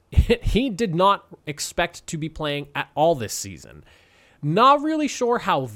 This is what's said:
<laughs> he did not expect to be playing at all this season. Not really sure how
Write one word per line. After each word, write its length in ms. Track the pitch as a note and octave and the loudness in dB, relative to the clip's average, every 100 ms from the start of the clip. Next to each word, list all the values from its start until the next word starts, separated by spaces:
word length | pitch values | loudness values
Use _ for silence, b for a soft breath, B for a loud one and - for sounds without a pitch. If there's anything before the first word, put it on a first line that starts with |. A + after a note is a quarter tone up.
<laughs> 100 | _ | _
he 600 | - - A#3+ - G3+ C4+ | 2 2 2 2 0 0
did 240 | F#3 A3+ | -2 -2
not 320 | D#3+ G3 G3 _ - - | 2 4 2 _ -18 -14
expect 600 | C#3+ - - E3+ - - | -10 -8 -4 -4 -4 -12
to 100 | D#3+ | -8
be 100 | D#3 | -8
playing 400 | - D3+ C#3+ C#3+ C#3+ | -8 -6 -6 -8 -8
at 140 | - | -8
all 220 | C#3+ E3 D3 | 0 2 2
this 180 | G#2 | -4
season. 480 | - G2 D2 G#1+ D2 - b b b b b | -8 -10 -14 -18 -20 -20 b b b b b
Not 380 | D3 F3+ C4 D4 | -2 4 6 4
really 280 | D#4 D#4 D4 | 2 -2 -2
sure 300 | - A#3+ A#3 | -2 -2 -2
how 300 | G3 D#3 B2+ | 0 -2 -2